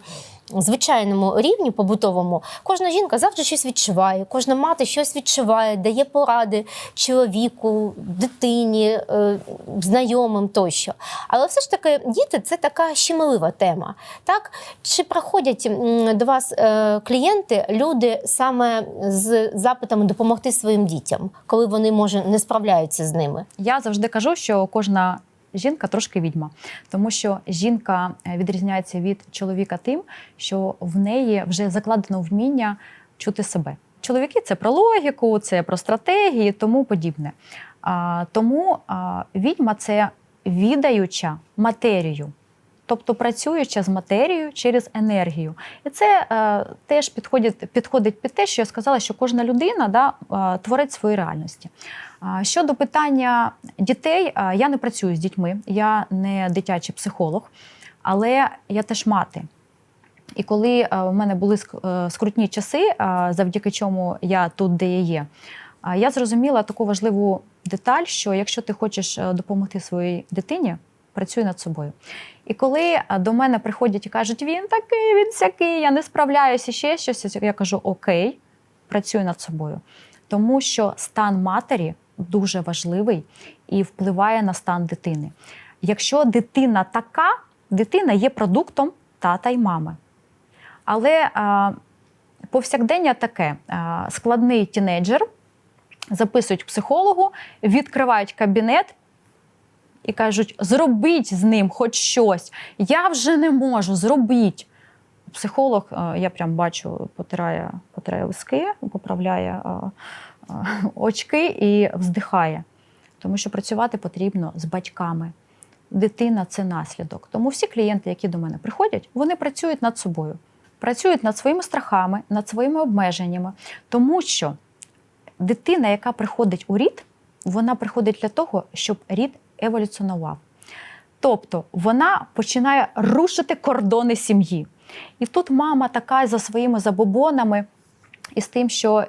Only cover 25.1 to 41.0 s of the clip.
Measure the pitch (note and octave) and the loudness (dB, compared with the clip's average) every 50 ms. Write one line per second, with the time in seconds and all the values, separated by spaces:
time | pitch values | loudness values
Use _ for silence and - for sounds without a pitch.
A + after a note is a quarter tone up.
25.1 | F3+ - - _ _ _ _ _ - G3 F3+ C4+ D4+ D4+ - - - A3+ A3+ - | 0 -4 -10 _ _ _ _ _ -10 -4 -2 -2 -2 -2 -4 -4 -2 -4 -4 -2
26.1 | - G3 E3 E3 D3 E3 D3+ D3+ - _ - - - - - _ - G3 G3+ A3+ | -4 -2 -2 -2 -2 -4 -6 -6 -10 _ -20 -18 -18 -18 -16 _ -2 -2 -2 0
27.1 | G#3+ - - G#3 G3 F#3+ - - F#3 E3 F#3 A#3 A#3 A3 - - F#3+ F3+ F3+ F3+ | -2 -2 -2 -2 -4 -4 -6 -8 -6 -2 0 0 0 0 0 -2 0 0 0 -4
28.1 | F3 - - F3+ F3 F3 F#3+ F3 F#3+ F#3 F#3 G3 G3 F#3+ F#3 - - F3+ E3+ G3 | -6 -10 -10 -8 -4 -4 -2 -2 -2 -2 -2 -2 -2 -2 -4 -4 -6 -4 -2 -2
29.1 | G3 G3 - - - - G3 F#3+ F#3+ F#3 G3 - F3 E3+ - - C4 E4 G4 - | -4 -4 -8 -16 -12 -8 -6 -4 -2 -4 -4 -4 -4 -6 -4 -4 -4 -4 -6 -10
30.1 | - - - - _ _ - - G3 F#3+ F#3+ F#3+ - - F#3 F3+ E3 G3 G3 G3+ | -18 -20 -20 -20 _ _ -8 -4 -4 -2 -2 -4 -4 -6 -8 -4 -2 0 0 0
31.1 | A3+ C4 C4+ A#3 G#3+ G3 - E3+ F3+ E3+ G#3 G3+ F3 G#3 G#3 G#3+ A3+ G#3+ G3 - | 0 0 0 2 0 0 0 -2 -2 -2 -2 -2 -2 -2 0 0 0 0 0 -2
32.1 | G3 F#3+ F3 E3 G3 G3+ A#3 C4+ C#4+ C4 A3+ G#3 G3+ G#3 - - - - - _ | -4 -4 -4 -2 0 0 0 2 0 0 0 -2 -4 -6 -12 -20 -20 -20 -20 _
33.1 | _ _ - G#3 G3+ - G3+ - - F3+ D3+ C#3+ C#3+ - _ _ _ _ - - | _ _ -6 -6 -4 -4 -6 -4 -4 -4 -4 -4 -8 -12 _ _ _ _ -6 -2
34.1 | B3 B3+ C4+ D4 - A#4 A#4+ - G3 - - G#3+ B3+ E4 G#4 A#4 A4+ G#4 D4 C#4+ | 0 0 0 0 -2 -4 -2 -2 -4 -2 0 0 4 4 4 6 4 4 2 0
35.1 | C#4 - B3 A3+ A3 G#3 G#3 - G3 F3+ E3+ - F#3 F3+ - - G#3+ A3+ - - | -2 0 0 2 2 2 0 0 0 0 0 0 -4 -4 -2 -2 -2 0 0 2
36.1 | F#4 G4+ G#4 G4 D4 A#3 G#3+ G3+ G3+ - A3+ A3 A3+ C4+ C4+ - G#3 F3 D#3+ E3+ | 2 4 4 4 2 2 2 2 0 0 0 2 2 2 2 0 -2 -2 -2 -4
37.1 | D3+ - D3 D3 - - _ - - - - - - _ - F3+ F3+ F3 F3 F3 | -4 -6 -8 -10 -10 -14 _ -20 -20 -20 -20 -20 -20 _ -4 -4 -2 -2 -2 -2
38.1 | F3 F3 F3 - - A3 A3+ A#3 C4 D4+ F4+ F#4+ - - - - F#3+ F#3 F#3 F3+ | -2 -4 -4 -2 0 0 2 2 2 2 2 0 0 -2 -2 -6 -6 -6 -4 -6
39.1 | F3+ F3+ - - _ G3 F#3+ C#4 F4 - C#4 A3 G#3+ G#3 - - G#3 G#3 G#3 F#3+ | -6 -6 -8 -6 _ -2 0 0 2 2 2 0 0 -2 -2 -2 2 2 2 0
40.1 | - _ _ _ _ _ _ F#3+ F3+ F3 G3 A3 C#4+ C#4+ C#4 D4 B3 G#3 | -2 _ _ _ _ _ _ -2 0 2 2 4 4 4 2 2 2 2